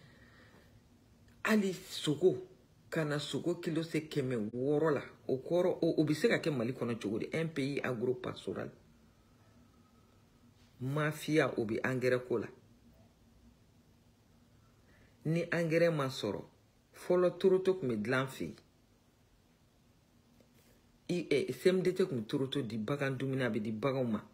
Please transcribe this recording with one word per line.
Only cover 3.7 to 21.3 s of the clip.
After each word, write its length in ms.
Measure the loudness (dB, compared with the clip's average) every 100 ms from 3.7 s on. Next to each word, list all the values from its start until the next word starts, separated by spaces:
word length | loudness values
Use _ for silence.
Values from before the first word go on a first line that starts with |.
| -4
se 180 | -2 -4 -2
kɛmɛ 420 | -2 -2 -2 -4
wɔɔrɔ 380 | -2 0 2 2
la. 80 | 0 -4 -10 -4
O 120 | -4
kɔrɔ, 400 | 0 2 2 2
o, 120 | 2 4
o 60 |
bi 100 | 2
se 140 | 4 4
ka 100 | 4
kɛ 180 | 2 0
Mali 160 | -2
kɔnɔ 280 | -2 -4 -4
cogo 180 | -4 -4
di? 100 | -2
Un 140 | -4 -4
pays 320 | -2 -2 -2
agro-pastoral. 880 | -4 -2 -2 -2 -6 -8 -8 -8 -8 -12 -20 -20 -20 _ _ -20 -20 -20 -20 _ _ _ _ _ _ _ -20 _ -20 -10
Mafia, 720 | -4 -2 -2 -2 0 2 2 0
o 80 |
bi 140 | -2 -2
angɛrɛ 440 | -2 0 2 0 0
ko 100 | -4
la. 80 | -4 -12 -20 _ -20 -20 -20 _ _ _ -20 -20 _ _ _ _ _ _ _ _ _ _ _ _ _ -20 -20 _
Ni 180 | -2 -2
angɛrɛ 480 | 0 0 2 4 4
ma 120 | 4 0
sɔrɔ, 380 | -2 -4 -4 -8 _ _ _ _
fɔlɔ 440 | -6 2 4 4 4
toroto 360 | 4 6 4
kun 140 | 0 0
bi 80 | -2
dilan 300 | 0 0 0
fɛ 120 | -4
yen. 160 | -10 -10 -20 _ _ _ _ _ _ _ _ _ _ _ _ _ _ _ _ _ _ _ _ _ _ _ -6
I, 180 | -4
eh, 240 | 0